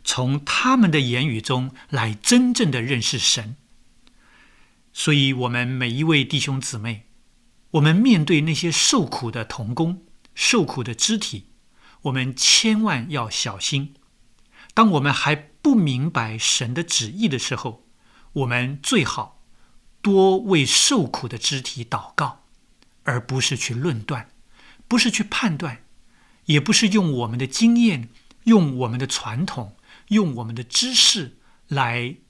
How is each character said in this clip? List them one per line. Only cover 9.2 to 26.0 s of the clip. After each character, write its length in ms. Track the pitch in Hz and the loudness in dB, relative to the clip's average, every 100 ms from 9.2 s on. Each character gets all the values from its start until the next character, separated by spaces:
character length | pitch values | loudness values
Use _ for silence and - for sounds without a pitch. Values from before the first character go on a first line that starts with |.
| 117 | -6
的 120 | 117 107 | -8 -8
同 280 | - 107 | -8 -6
工、 320 | 123 165 185 - - _ | -2 -2 -4 -12 -20 _
受 320 | - - 233 151 | -4 0 2 0
苦 180 | - | -4
的 100 | 120 | -6
肢 240 | 113 - 214 | -2 -2 -2
体， 300 | - 98 - _ _ _ _ _ | -4 -12 -16 _ _ _ _ _
我 80 | 147 | -4
们 240 | 131 131 123 | -2 -2 0
千 480 | - - 220 214 | 2 4 4 2
万 260 | 214 135 113 | 0 -2 -4
要 200 | 143 110 | -6 -4
小 280 | - 123 98 | -6 -6 -6
心。 380 | - 139 139 - _ _ _ _ _ _ - | -4 -2 -4 -12 _ _ _ _ _ _ -4
当 180 | - 220 | 2 4
我 80 | 156 | 4
们 140 | 143 | 2
还 200 | - 143 147 | 0 0 -2
不 380 | - _ 302 | -6 _ 2
明 380 | 240 156 127 156 | 4 2 0 -2
白 260 | 135 110 113 | -4 -4 -4
神 360 | - - 117 | -2 -2 -2
的 100 | 127 | -6
旨 240 | 170 - 110 | -4 -4 -4
意 220 | 180 220 | -2 -2
的 100 | 127 | -2
时 160 | - 123 | -4 -6
候， 320 | 123 110 _ _ _ _ - | -8 -12 _ _ _ _ -8
我 120 | 147 123 | -4 -2
们 320 | 123 127 143 | 0 -2 -6
最 220 | - 233 123 | -2 0 0
好 360 | - 101 - _ - _ - _ _ | -4 -10 -14 _ -20 _ -20 _ _
多 380 | 208 190 190 190 | 2 4 4 4
为 260 | 208 170 127 | 2 2 4
受 400 | - - 262 131 | 2 2 2 0
苦 200 | - 120 | -4 -10
的 100 | 117 | -6
肢 240 | - 139 | -6 -6
体 240 | - 123 117 | -8 -12 -8
祷 280 | - - | -8 -6
告， 320 | - 139 - _ _ _ _ _ _ | -4 -4 -6 _ _ _ _ _ _
而 220 | - 120 120 | -4 -4 -2
不 140 | 131 | -2
是 160 | - 123 | -2 -2
去 180 | - | -6
论 300 | 120 165 117 | -4 -4 -4
断， 260 | 107 127 - _ _ - - - - | -6 -10 -12 _ _ -20 -20 -14 -2
不 80 | 240 | 0
是 120 | 247 | 2
去 140 | - | -2
判 340 | 208 - 220 143 | -4 -2 -2 -2
断， 280 | 156 117 _ _ | -8 -10 _ _